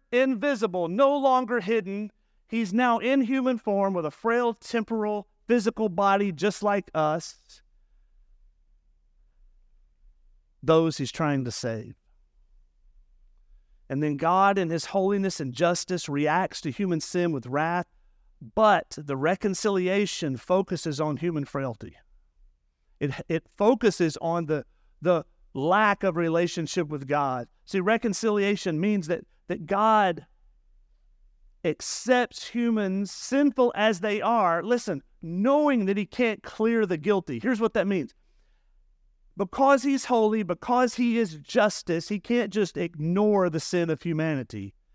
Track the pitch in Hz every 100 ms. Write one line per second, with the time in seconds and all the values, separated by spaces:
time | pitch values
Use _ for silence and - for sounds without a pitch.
0 | _ 240 262 233 240 254 208 180 170 190
1 | 277 285 269 254 240 233 180 226 185 202
2 | 214 - _ _ _ 226 208 214 247 233
3 | 233 277 233 269 254 240 - 196 196 180
4 | 151 - 226 233 240 220 - 233 214 226
5 | 214 208 - _ - 240 208 - 220 175
6 | 196 196 202 151 196 - 208 202 - 156
7 | 156 165 - - _ - _ _ _ _
8 | _ _ _ _ _ _ _ _ _ _
9 | _ _ _ _ _ _ _ _ _ _
10 | - _ _ _ _ _ 139 160 165 -
11 | 131 - 156 139 123 - 123 113 113 -
12 | _ _ _ _ _ _ _ _ _ _
13 | _ _ _ _ _ - _ _ - 139
14 | 151 143 160 185 196 196 170 165 - 196
15 | 190 202 196 - 139 120 170 175 - 180
16 | - 143 147 165 185 - 160 120 196 165
17 | - 180 175 143 123 139 160 175 - _
18 | _ _ _ _ 113 - 214 185 - -
19 | 143 135 151 185 208 185 214 196 180 196
20 | 202 - 156 127 - 185 190 180 165 139
21 | 156 143 170 160 131 143 135 113 - -
22 | _ _ _ _ _ _ _ _ _ -
23 | 143 - - 160 - - 208 247 220 -
24 | 170 - 165 170 156 151 - _ _ _
25 | 160 170 - _ _ 135 147 190 214 202
26 | 196 165 170 165 175 - 156 - 151 147
27 | 135 143 139 127 120 _ - 196 185 226
28 | 233 190 220 208 202 208 185 156 202 208
29 | 156 170 - _ - 180 151 196 220 214
30 | 190 156 - _ _ _ _ _ _ _
31 | _ _ _ _ - _ 170 - - -
32 | 226 254 240 - - 240 233 220 196 190
33 | 196 - - 269 294 - 240 - 214 185
34 | 214 208 208 233 180 170 180 247 214 147
35 | - _ 160 175 226 285 294 254 190 196
36 | 202 - 240 208 - - 220 233 202 170
37 | 156 202 170 117 233 233 226 226 190 190
38 | 123 _ _ _ _ _ _ _ _ _
39 | _ _ _ - 190 - 269 277 262 269
40 | - 240 214 220 180 175 - 247 254 -
41 | 240 233 214 156 143 240 208 - - 165
42 | - 208 - 240 208 190 190 - 170 156
43 | 156 185 214 202 180 156 - 180 165 156
44 | 170 156 160 143 117 110 98 - _